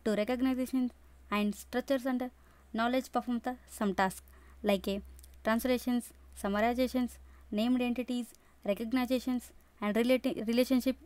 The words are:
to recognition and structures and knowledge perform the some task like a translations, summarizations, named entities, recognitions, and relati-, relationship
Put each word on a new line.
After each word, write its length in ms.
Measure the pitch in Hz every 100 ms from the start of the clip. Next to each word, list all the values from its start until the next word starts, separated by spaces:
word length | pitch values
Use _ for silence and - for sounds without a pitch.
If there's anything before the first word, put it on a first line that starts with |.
| -
to 80 |
recognition 760 | 208 208 247 262 254 254 262 247 - - - -
and 240 | 208 208
structures 520 | 202 - 240 247 269 254
and 240 | 247 254 - - - -
knowledge 400 | 220 233 262 254
perform 300 | 247 240 240
the 120 | 254 254 -
some 260 | - 208
task 300 | 180 190 - - - - -
like 260 | 208 202 202
a 140 | 196 - - - -
translations, 720 | - 226 254 254 - 247 - - - -
summarizations, 760 | 202 202 226 240 254 254 247 - - - -
named 320 | 208 233 254
entities, 460 | 247 240 240 247 233 - - _
recognitions, 880 | - 196 226 254 247 254 262 247 - - - -
and 160 | 208
relati-, 520 | 208 240 254 262 - 220
relationship 480 | 233 254 262 262 254